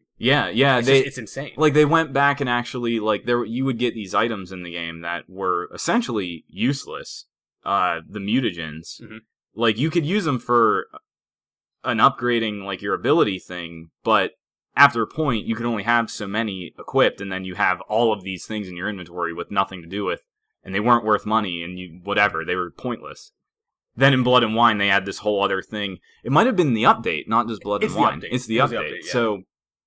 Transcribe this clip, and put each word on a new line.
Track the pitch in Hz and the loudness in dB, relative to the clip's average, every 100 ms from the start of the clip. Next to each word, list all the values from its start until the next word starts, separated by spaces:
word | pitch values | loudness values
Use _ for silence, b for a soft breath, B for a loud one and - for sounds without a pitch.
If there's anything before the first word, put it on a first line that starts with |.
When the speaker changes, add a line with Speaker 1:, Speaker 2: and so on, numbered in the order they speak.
| _ - | _ -4
Speaker 1:
Yeah, | 117 143 95 | 0 2 0
yeah, | 104 139 127 | 2 4 4
Speaker 2:
It's | 120 | 4
Speaker 1:
they | 135 | 4
Speaker 2:
just, | 131 | 4
it's | 135 | -4
insane. | 110 - 143 - | -10 -10 -10 0
Speaker 1:
like, | 151 | 2
they | 143 147 | 4 4
went | 160 156 | 4 2
back | 139 139 139 | 2 2 2
and | 131 | 0
actually, | 123 117 127 120 117 | -2 -2 -4 -2 0
like, | 107 104 | 0 0
there | 104 120 | 0 0
you | 110 117 | 0 -2
would | 135 117 | -2 0
get | 120 | -2
these | 113 95 | -2 -2
items | 101 117 110 90 | 2 2 -2 -8
in | 92 | -10
the | 87 | -8
game | 85 85 82 | -8 -8 -8
that | 85 85 - | -6 -8 -8
were | 92 95 87 87 | -6 -2 -2 -4
essentially | 90 - 220 226 113 90 85 _ | -6 0 0 0 -4 -4 -8 _
useless. | 92 120 143 - 76 71 - - _ _ _ | -4 -2 -2 -6 -10 -10 -16 -18 _ _ _
Uh, | - 98 90 82 78 | -4 0 0 -2 -6
the | 101 | -8
mutagens, | 98 120 120 87 80 76 82 - | 0 0 0 -4 -8 -10 -14 -16
Speaker 2:
Mm-hmm. | - 110 _ _ _ | -16 -18 _ _ _
Speaker 1:
like, | 98 117 107 | -2 0 2
you | 156 | 0
could | 175 147 | 0 0
use | 202 | 0
them | 170 127 | 0 -2
for | - 120 110 98 - - _ _ _ _ _ _ _ _ | 2 4 4 2 -4 -14 _ _ _ _ _ _ _ _
an | 131 113 | -4 4
upgrading, | 127 131 123 120 110 104 | 4 4 -2 0 0 -4
like, | 98 95 | -6 -6
your | 101 | -2
ability | 95 104 - 107 95 | -2 2 2 2 0
thing, | - 87 85 85 82 _ | -6 -10 -10 -12 -16 _
but | 113 107 92 _ _ _ _ - | 2 2 2 _ _ _ _ 4
after | 139 117 | 4 4
a | 110 | -4
point, | - 151 113 101 | -2 -2 -2 -2
you | |
could | 110 120 | -4 -2
only | 110 | -2
have | 101 120 110 | 0 0 0
so | - 101 | -6 -4
many | 101 113 95 87 - | -4 -4 -6 -10 -12
equipped, | - 135 113 - | -2 2 2 2
and | 98 | -8
then | 95 | -6
you | 92 | -6
have | 90 98 90 | 0 0 0
all | - 110 117 | -2 2 2
of | 104 | 0
these | 92 92 - | -4 -10 -8
things | 110 95 | -8 -8
in | 87 | -8
your | 98 | -8
inventory | 98 85 87 85 | -8 -10 -6 -4
with | 85 85 | -4 -4
nothing | 101 98 92 | -2 -2 -4
to | 82 | -8
do | 98 | -4
with, | 95 85 _ _ _ _ | -4 -4 _ _ _ _
and | 90 | -6
they | 95 | -2
weren't | 113 120 | 2 2
worth | 110 104 | 4 0
money, | 104 110 101 87 | 2 0 0 -6
and | 85 92 | -8 -10
you, | 90 85 | -12 -12
whatever, | 90 101 101 85 | -4 2 2 0
they | 82 90 | -4 -2
were | 87 | -4
pointless. | - 127 120 71 - - _ _ _ _ _ _ - | -6 -8 -8 -10 -16 -20 _ _ _ _ _ _ 2
Then | 135 | 4
in | 131 | 4
Blood | 123 123 | 6 4
and | 113 | 4
Wine, | 113 117 104 | 4 4 4
they | 101 | 2
add | 98 98 | 2 0
this | 92 | -4
whole | 107 101 | 0 2
other | 98 95 | 2 0
thing. | - 104 101 92 b b | -4 -6 -6 -8 b b
It | 117 | 0
might | 147 233 | 4 4
have | |
been | 190 156 | 4 2
the | 113 | 4
update, | 135 226 104 80 - | 4 4 2 -4 0
not | 113 113 | 0 0
just | 107 | -4
Blood | 98 101 | -2 -2
Speaker 2:
It's | 107 | 0
Speaker 1:
and | 98 | 2
Speaker 2:
the | 117 | 0
Speaker 1:
Wine. | 78 | 0
Speaker 2:
update. | 90 | -4
Speaker 1:
It's | 127 110 | -6 -2
the | 113 | 0
Speaker 2:
It | |
was | 139 | 2
the | 113 | 0
Speaker 1:
update. | 76 | -6
Speaker 2:
update, | 87 - | -8 -4
yeah. | |
Speaker 1:
So | 123 113 101 - _ _ _ | 0 0 -2 -8 _ _ _